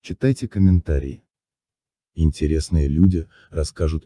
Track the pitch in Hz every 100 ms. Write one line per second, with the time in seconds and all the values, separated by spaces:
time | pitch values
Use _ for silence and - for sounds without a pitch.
0 | - 92 135 131 120 104 95 87 - 71
1 | 67 64 _ _ _ _ _ _ _ _
2 | _ 85 78 - 76 78 - 80 71 76
3 | 95 90 78 _ _ 82 73 - 78 80